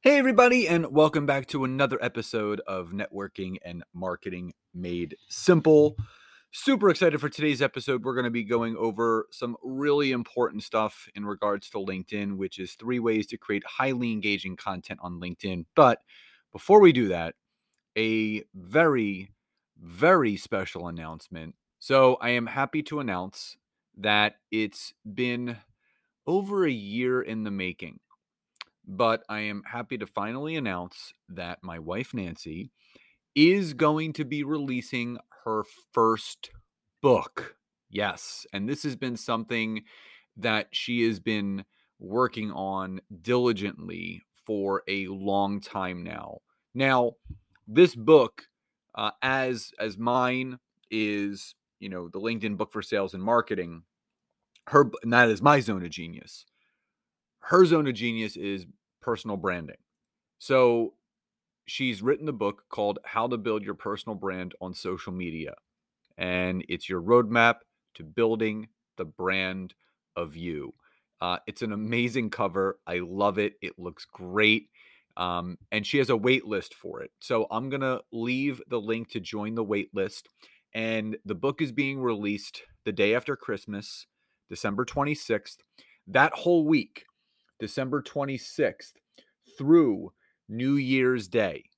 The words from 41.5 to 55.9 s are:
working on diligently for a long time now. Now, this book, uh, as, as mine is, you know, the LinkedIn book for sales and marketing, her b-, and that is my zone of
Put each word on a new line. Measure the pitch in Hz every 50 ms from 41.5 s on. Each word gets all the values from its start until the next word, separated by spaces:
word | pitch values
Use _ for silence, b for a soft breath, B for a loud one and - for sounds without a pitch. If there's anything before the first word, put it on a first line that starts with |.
| 98 98 98 _ _ _ _ _ _ _
working | - 92 101 120 127 120 - 120 107 107
on | 95 76 95 95 95 95 95 95 92 95 _ _ 107 85
diligently | 82 107 120 123 123 123 113 95 101 101 - - 80 90 90 87 87 87 90 87 _ _ _
for | - _ - 110 101 98 98 98 95 -
a | - 98 98 95
long | 92 98 95 95 101 98 101 98 98 101 101
time | 98 - - 101 95 92 90 90
now. | 87 85 80 78 73 - - - _ _ _ _ _ _ _
Now, | 127 135 135 135 127 123 120 - _ _ - - - _ _ _ _ _
this | - 107 139 180 170 -
book, | 120 110 120 160 147 123 110 _ - - _ _ _ _ _ _ _ _ _ _
uh, | - 107 107 - _
as, | - 131 131 135 131 127 127 113 - - -
as | - 107 110 95 95
mine | 113 120 123 127 127 123 127 127 127 131 127 123 _ _ _ _ _ _
is, | - 110 110 104 104 104 101 101 101 95 - - - _ _ _ _ _
you | 101 101
know, | 95 90 87 85
the | - 98
LinkedIn | 101 113 117 113 98 110 104
book | 87 110 - -
for | 110
sales | 98 - 110 104 98 95 -
and | 92
marketing, | 92 107 117 120 117 - 110 98 90 85 85 82 85 _ _ _ _ _ _ _ _ _ _ _ _ _ _ - _ -
her | - 143 143
b-, | 117 - - -
and | 117 117
that | 120 123 117
is | 110 98 107
my | 143 147 143
zone | 120 - 104 95 90
of | 87